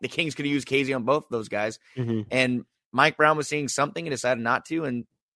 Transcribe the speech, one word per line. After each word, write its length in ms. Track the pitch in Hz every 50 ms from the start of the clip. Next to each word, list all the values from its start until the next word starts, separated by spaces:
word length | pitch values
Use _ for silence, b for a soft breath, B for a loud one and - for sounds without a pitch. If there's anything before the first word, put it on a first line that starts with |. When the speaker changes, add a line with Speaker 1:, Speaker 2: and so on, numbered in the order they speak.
Speaker 1:
the 60 | - 123
Kings 280 | - - 170 156 135
could 100 | - 147
have 60 | 143 143
used 140 | 143 127 -
K 160 | 135 139 139
Z 100 | 131 135
on 100 | 127 113
both 200 | 120 139 151 151
of 60 | _
those 180 | 123 117 107 -
guys. 320 | - 104 104 110 110 - B B B 131
Speaker 2:
Mm-hmm. 240 | 123 117 113 110 104 -
Speaker 1:
And 340 | 120 127 127 127 123 120 - _ _ _ _ _
Mike 260 | - 123 143 156 151 -
Brown 180 | 151 151 156 151
was 100 | 143 -
seeing 200 | 151 151 143 123
something 380 | - - 143 151 - 170 170
and 60 | 160 139
decided 280 | 117 - 123 127 117
not 240 | 117 117 123 127 - -
to, 180 | 160 165 160
and 200 | 139 123 120 117 - _ _ _ _ _